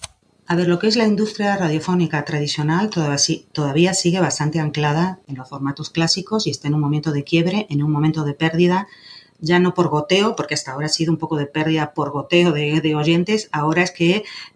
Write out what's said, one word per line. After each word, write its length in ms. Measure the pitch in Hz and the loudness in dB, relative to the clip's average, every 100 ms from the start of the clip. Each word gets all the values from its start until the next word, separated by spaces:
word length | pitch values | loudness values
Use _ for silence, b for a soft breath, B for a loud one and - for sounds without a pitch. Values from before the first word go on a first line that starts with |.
| - _ _ _ - | -14 _ _ _ -4
A 100 | 175 | 0
ver, 120 | 175 | 2
lo 100 | 175 | 2
que 100 | 220 | 2
es 80 | 233 | 2
la 100 | 220 | 2
industria 500 | 202 214 - 202 196 | 2 0 -2 -2 0
radiofónica 680 | 165 156 165 180 156 151 147 | 0 0 0 0 0 -2 -2
tradicional 640 | 151 147 - 151 170 214 | -4 -2 -2 0 0 0
todavía 260 | 175 147 143 | 0 0 0
si-, 300 | - 156 - | 0 -2 -6
todavía 420 | - 143 147 180 | -4 0 2 2
sigue 260 | 180 175 185 | 2 0 2
bastante 400 | 151 147 151 160 | 0 0 0 0
anclada 600 | 151 147 147 151 185 180 - | -2 0 0 2 0 -4 -12
en 100 | 127 | -14
los 120 | 127 | -12
formatos 400 | 139 139 139 151 | -6 -6 -6 -6
clásicos 580 | 165 165 - - 220 170 | -2 0 -2 -2 -2 -2
y 40 | |
está 180 | - 147 | -4 -2
en 60 | |
un 80 | 151 | 0
momento 300 | 143 151 156 | 0 0 -2
de 120 | 143 | -4
quiebre, 420 | 143 165 175 202 214 | 0 0 2 -2 -2
en 120 | 143 | -2
un 80 | 151 | 0
momento 340 | 147 156 156 | 2 0 0
de 100 | 143 | -2
pérdida, 540 | 143 160 165 175 180 208 B B B B - | 0 0 2 2 2 -4 B B B B -8
ya 200 | 160 180 | 0 2
no 140 | 180 | 2
por 160 | 180 170 | 2 0
goteo, 480 | 151 151 190 214 - | 0 2 2 2 -2
porque 160 | - | -6
hasta 200 | 143 135 | -6 -8
ahora 120 | 135 | -6
ha 60 | 151 | -4
sido 220 | - 165 | -2 0
un 60 | 160 | -2
poco 200 | 160 151 | -2 -4
de 80 | 143 | -4
pérdida 480 | 156 156 156 151 | -2 0 0 -2
por 160 | - 143 | -4 -4
goteo 420 | 143 135 175 175 | -4 0 4 4
de, 300 | 147 147 156 | 2 0 0
de 120 | 156 | 0
oyentes, 540 | 151 151 170 180 214 - | 0 2 2 2 -2 -2
ahora 320 | 151 151 165 | -2 0 0
es 60 | 180 | 0
que, 340 | - 170 208 B B B | 2 2 2 B B B